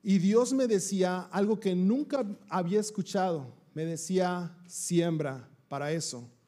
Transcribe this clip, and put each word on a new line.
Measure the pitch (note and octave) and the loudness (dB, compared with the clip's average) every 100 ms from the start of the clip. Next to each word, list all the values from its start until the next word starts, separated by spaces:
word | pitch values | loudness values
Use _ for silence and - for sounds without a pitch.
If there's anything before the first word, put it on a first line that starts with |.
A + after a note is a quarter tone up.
y | G3+ F#3+ | 4 4
Dios | F#3 A3 B3 | 6 4 4
me | C4+ B3+ | 2 2
decía | G3+ - G3 F3+ F3+ F3 | 2 0 0 0 0 -4
algo | F#3 G#3 G#3 | 0 0 0
que | G3+ F3+ | 0 2
nunca | F#3 B3+ D4 C#4 G#3 G3+ - | 2 2 0 -4 -4 -8 -6
había | F#3 F3 G#3 | -4 0 0
escuchado. | G#3+ G#3+ - G3 F#3 E3 C3 - _ | 0 -6 -4 0 0 -2 -6 -16 _
Me | D3+ | -8
decía, | E3 D#3+ - F#3 F3+ F3+ E3+ - - | -6 -6 -2 0 0 -2 -6 -12 -16
"Siembra | - - E3+ E3+ D#3+ D3 C3 A#2 _ _ | -10 0 2 2 0 -2 -6 -14 _ _
para | C#3 D3 | -6 -4
eso | E3 - B2 A#2+ _ | -4 -6 -10 -14 _